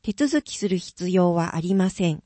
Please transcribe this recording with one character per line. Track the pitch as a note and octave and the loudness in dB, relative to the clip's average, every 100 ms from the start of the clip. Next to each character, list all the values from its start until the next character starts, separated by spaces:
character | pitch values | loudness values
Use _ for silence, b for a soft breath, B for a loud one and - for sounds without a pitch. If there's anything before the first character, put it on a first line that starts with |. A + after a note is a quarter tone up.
手 | - | -6
続 | G3+ C#4+ D4+ | -2 0 0
き | - - | -2 -6
す | G3+ | -2
る | F3+ | -2
必 | - - F3 | -4 -8 0
要 | F3+ F3 | 2 4
は | E3+ E3 | 2 -2
あ | E3 | -4
り | F3 F#3+ | 0 2
ま | F#3 | 2
せ | - F3 | 0 -2
ん。 | D3+ | -2